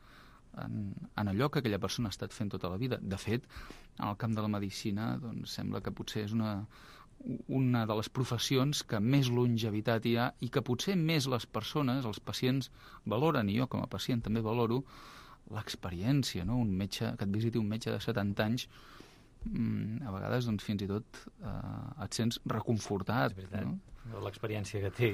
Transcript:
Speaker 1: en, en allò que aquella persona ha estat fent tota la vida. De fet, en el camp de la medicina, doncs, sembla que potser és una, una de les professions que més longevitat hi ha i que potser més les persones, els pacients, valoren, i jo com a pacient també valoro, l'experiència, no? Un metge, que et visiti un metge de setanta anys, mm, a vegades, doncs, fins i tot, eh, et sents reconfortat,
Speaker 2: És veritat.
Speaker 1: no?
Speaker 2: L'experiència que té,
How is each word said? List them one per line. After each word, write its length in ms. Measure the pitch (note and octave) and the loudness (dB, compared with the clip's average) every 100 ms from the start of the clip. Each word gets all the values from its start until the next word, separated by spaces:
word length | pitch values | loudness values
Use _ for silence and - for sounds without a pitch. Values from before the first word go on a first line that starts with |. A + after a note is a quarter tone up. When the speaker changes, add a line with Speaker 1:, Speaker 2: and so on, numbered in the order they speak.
| - - - - - - | -20 -20 -20 -20 -18 -12
Speaker 1:
en, 380 | A2 A2 G2+ - - - | -8 -6 -6 -8 -8 -4
en 120 | G#2 | 0
allò 220 | G2 D3 | 2 2
que 80 | D3+ | 2
aquella 200 | A#2 G2+ | 0 0
persona 280 | G2 - G#2+ | 0 0 -2
ha 60 | |
estat 180 | - G#2 | -4 -8
fent 160 | - G2+ | -6 -4
tota 180 | F#2+ F2+ | -2 -4
la 60 | F#2+ | -2
vida. 200 | C3 A#2+ | -2 -2
De 180 | G2 F#2+ | -2 -4
fet, 280 | - B2 - - - - - - | -2 -2 -4 -14 -14 -16 -16 -6
en 100 | - | -4
el 80 | G2+ | -2
camp 180 | A2+ | 0
de 80 | A2 | 0
la 60 | G#2+ | 0
medicina, 680 | G2+ G2 - A2+ G2+ A#2 B2 | 0 -2 -4 -2 -2 -2 -4
doncs, 320 | A#2 - - | -6 -8 -8
sembla 280 | - G2+ G2+ | -6 -4 -4
que 80 | G2+ | -4
potser 320 | F#2+ G#2 G#2+ | -6 -6 -4
és 80 | G#2 | 0
una, 340 | A2+ A2 G2+ G#2+ - - - - - C4 - - | 0 0 -2 -6 -12 -20 -20 -20 -12 -8 -8 -2
una 360 | C3 B2+ A#2+ A2 | 2 4 4 4
de 80 | A2 | 0
les 120 | G#2+ | 0
professions 760 | C3 B2 A#2 - C3 C#3+ D3 | -2 0 0 4 4 4 2
que 160 | - A2 | 0 2
més 280 | A2 C#3 B2 | 6 6 6
longevitat 760 | A#2+ B2 A2+ A2+ G#2 A2+ A2+ A#2 | 4 4 4 2 2 2 4 4
hi 100 | A#2 | 4
ha 120 | B2 - | 2 -2
i 100 | B2 | -2
que 120 | C#3 | 0
potser 320 | A#2 A#2+ - F#3+ | 2 0 2 2
més 300 | D#3+ D#3+ C3 | 4 4 2
les 200 | A#2+ - | 0 -2
persones, 580 | A2 - D3+ C3 C3+ | -6 -2 0 2 2
els 160 | A#2+ G2+ | 0 -4
pacients, 500 | - - B2+ C3+ B2+ - - - | -6 0 2 2 0 -8 -20 -10
valoren, 440 | - G#2+ D#3+ C#3+ G2+ | -2 2 4 4 4
i 80 | A2 | 2
jo 80 | C3 | 2
com 160 | G#2 | 0
a 40 | - | -2
pacient 320 | F#2+ - A#2 | -2 0 0
també 180 | G#2+ A2 | 2 0
valoro, 440 | A2 A#2+ A2+ B2+ C#3+ - - - - - - | 2 2 4 2 -2 -12 -18 -18 -20 -20 -10
l'experiència, 920 | G#2+ - - F#2 F2 A2 C#3+ A#2 F#2 | -8 -8 -8 -6 0 2 4 2 0
no? 120 | F2+ B2 | 0 2
Un 80 | A2 F#2 | 2 2
metge, 340 | G2+ - A2+ A#2+ | 0 -2 -2 0
que 80 | G2 | 0
et 60 | |
visiti 280 | G#2+ A2+ A#2 | 2 2 2
un 80 | G#2 | 0
metge 240 | A2+ A#2 | -2 -2
de 80 | A2 | -2
setanta 460 | A#2+ A2 G2+ G2+ G#2+ | 0 0 0 2 2
anys, 220 | B2 - - - - - - - - | 0 -4 -14 -20 -20 -20 -20 -20 -10
mm, 600 | A3+ F#3+ A2+ G#2+ G#2+ A2+ B2+ | -4 0 0 0 -2 -4 -6
a 60 | |
vegades, 320 | F#2+ G2+ A#2+ A#2+ | -4 0 0 0
doncs, 160 | G#2 | -2
fins 180 | - G2+ | -2 -2
i 60 | G2 | 0
tot, 160 | G#2 - - - - | -2 -4 -14 -18 -12
eh, 640 | E3 G#2 G2+ G#2+ A2 - | -8 -6 -6 -8 -8 -8
et 100 | G2 | -4
sents 260 | - A#2 - - | 0 0 0 -2
reconfortat, 840 | G#2+ A2+ A2 - G2+ F#2+ A#2 C3 | 0 2 0 2 -2 0 2 2
Speaker 2:
És 40 | F#2+ | 0
veritat. 300 | F#2+ G2+ B2+ | -6 -4 -4
Speaker 1:
no? 540 | F#3+ - - A#2 G#2+ | -4 -8 -16 -10 -6
Speaker 2:
L'experiència 560 | G2+ - A2 G#2+ F#2+ G#2 | -6 -4 -4 -4 -4 -2
que 100 | G2 | -2
té, 180 | - A#2 | 2 2